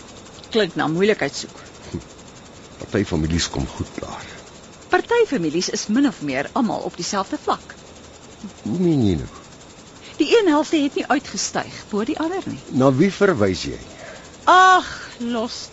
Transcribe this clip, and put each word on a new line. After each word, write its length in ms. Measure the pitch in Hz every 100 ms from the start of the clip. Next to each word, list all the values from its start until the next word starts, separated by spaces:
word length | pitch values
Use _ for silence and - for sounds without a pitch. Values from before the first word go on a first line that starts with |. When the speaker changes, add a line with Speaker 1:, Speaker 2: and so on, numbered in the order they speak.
| - - - - -
Speaker 1:
Klink 260 | 226 185 160
na 120 | 143
moeilikheid 480 | 160 208 208 143 -
soek. 220 | - - - - - - - - - - - - - -
Speaker 2:
Party 280 | - 110 104
families 440 | 82 80 85 -
kom 180 | 57 71
goed 200 | - - -
klaar. 260 | - - - - - - - - -
Speaker 1:
Party 360 | 359 - 480 440
families 420 | 240 160 160 -
is 180 | 214 -
min 200 | 226 285
of 140 | -
meer 280 | 147 131 143
almal 260 | - 220 147
op 160 | 180 -
dieselfde 420 | 170 202 - 302
vlak. 320 | - - - - - - - - - - 208 -
Speaker 2:
Hoe 160 | - 175
meen 260 | 175 147 104
jy 80 | 80
nou? 140 | 60 - - - - - - - - -
Speaker 1:
Die 200 | 311 466
een 100 | 381
helfte 300 | 294 302 320
het 180 | 277 -
nie 120 | -
uitgestyg 800 | 277 - 196 - 170 - - -
bo 140 | 202
die 160 | 226 320
ander 240 | 320 370 -
nie. 140 | - -
Speaker 2:
Na 240 | 135 135
wie 200 | 131 190
verwys 520 | - 196 135 101 87
jy? 160 | 71 58 - - - - - -
Speaker 1:
Ag, 460 | - 359 370 370 - - - -
los 500 | 240 240 233 - -